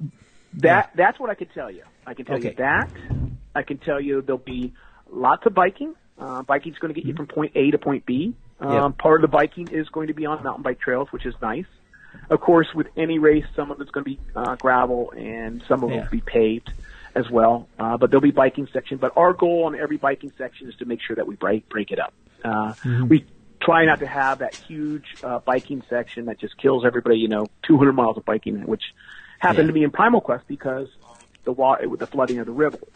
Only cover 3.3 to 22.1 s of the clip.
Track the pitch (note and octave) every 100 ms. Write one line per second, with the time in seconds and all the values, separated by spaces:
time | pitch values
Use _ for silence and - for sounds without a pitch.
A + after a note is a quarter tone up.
3.3 | - - D3 C3+ C#3 - C#3+ C#3+ C#3 C3+
4.3 | C3 B2+ B2+ B2 - - _ _ B2 B2+
5.3 | D3 A#3 F#3 F3+ - D4 D#4+ _ _ C3
6.3 | C3 C3+ C#3 E3 D3 D#3+ D3+ C#3+ D3+ D3+
7.3 | - D3+ - C#3 D3 - C#3 - B2+ F#3
8.3 | B3+ - _ C#3 C#3 C#3+ C3+ - D#3+ D#3
9.3 | D3 D3+ - E3+ D#3 D#3 D#3+ D#3 D3+ D3+
10.3 | D3+ C3+ A#2 C3+ B2+ - B2+ C#3 - B2+
11.3 | A#2 A#2 A#2+ F#3+ _ _ _ - - -
12.3 | D#3 - E3+ D#3+ D#3+ D3+ - D#3+ E3 D3+
13.3 | D3+ - - C#3+ C#3 C#3 C#3+ C#3 C#3 -
14.3 | - A#2+ B2+ C3 B2+ B2 B2 A#2+ A#2 A2
15.3 | A2+ A2+ A#2+ - C3 B2 A#2 - - -
16.3 | A#2 A2 A2+ - - - - - - A#2
17.3 | A#2+ A2+ A#2 - - A2+ A#2 B2 C#3 C#3+
18.3 | C#3+ C3+ - C#3 C3 - C3+ B2+ - F3
19.3 | F3+ F3 E3+ D#3+ D3 D3 D3 C#3 C#3 C#3+
20.3 | - B2+ - B2+ - A#2+ A#2 - A2+ -
21.3 | G#2 - G#2+ - A2 G2+ F#2 -